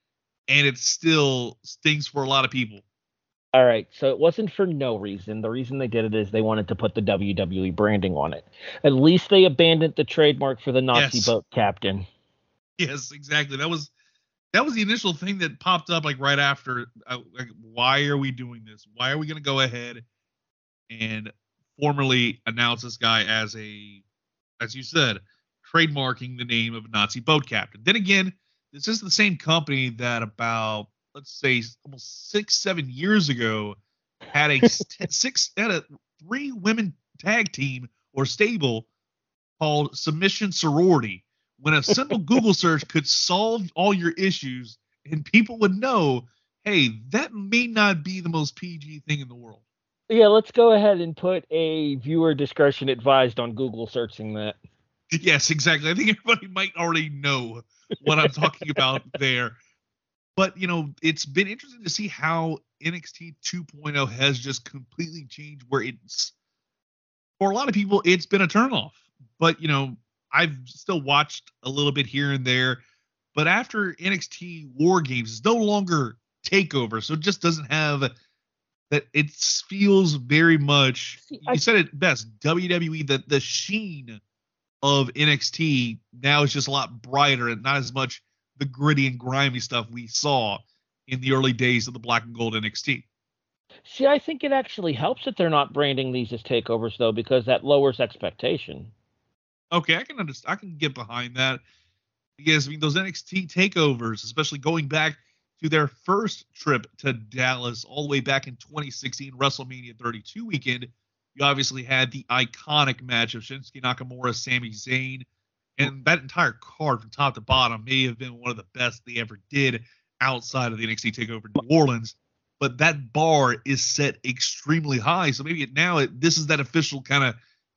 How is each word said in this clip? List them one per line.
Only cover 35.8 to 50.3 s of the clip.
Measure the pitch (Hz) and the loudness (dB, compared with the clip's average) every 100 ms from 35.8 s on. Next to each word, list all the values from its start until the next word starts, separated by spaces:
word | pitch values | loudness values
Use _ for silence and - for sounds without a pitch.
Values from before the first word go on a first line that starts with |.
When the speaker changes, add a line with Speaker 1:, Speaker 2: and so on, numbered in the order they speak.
| - 147 _ _ | -4 -16 _ _
Speaker 1:
three | 156 254 285 | -8 -8 -6
women | 233 196 226 196 - _ - | -4 0 0 -2 -6 _ -8
tag | 180 233 214 | -2 0 0
team | - 139 127 127 _ _ | -2 -6 -6 -12 _ _
or | 135 135 | -4 -2
stable | - 208 220 139 110 - _ _ _ _ _ _ - | 2 0 2 0 -2 -6 _ _ _ _ _ _ -4
called | 156 147 143 - | 0 0 0 -4
Submission | 160 156 196 - 208 | -4 0 0 0 -4
Sorority. | - 160 147 185 151 110 90 _ _ _ _ | -2 0 4 6 6 2 -8 _ _ _ _
When | 143 | 0
a | 151 | 2
simple | 131 214 285 247 | 2 0 0 -4
Speaker 2:
<laughs> | 156 | 0
Speaker 1:
Google | 247 220 | 2 4
search | 180 175 156 - | 2 2 0 -2
could | 160 139 | -2 0
solve | - - 185 220 226 175 | 0 0 0 0 -2 -4
all | - 196 | 0 2
your | 196 170 | 2 0
issues, | 170 190 160 135 127 120 - _ _ 143 | 0 -2 -2 -6 -12 -14 -20 _ _ -8
and | 156 | -8
people | 147 226 214 226 | 2 4 4 2
would | 208 | 2
know, | 190 262 226 151 123 120 _ _ _ | 2 0 2 4 2 -4 _ _ _
hey, | 208 190 127 113 120 | -2 2 2 0 -4
that | 214 311 | -4 -4
may | 214 196 240 240 | -8 -2 0 0
not | 220 208 170 | 2 2 2
be | 147 185 | -4 -8
the | 170 | -4
most | 165 143 - | -2 -4 -6
P | 180 165 | -14 -14
G | 147 151 151 | -16 -12 -6
thing | 147 | -6
in | 127 | -6
the | |
world. | 120 117 107 _ _ _ _ - | -16 -20 -20 _ _ _ _ 2
Speaker 2:
Yeah, | 226 | 8
let's | 214 | 8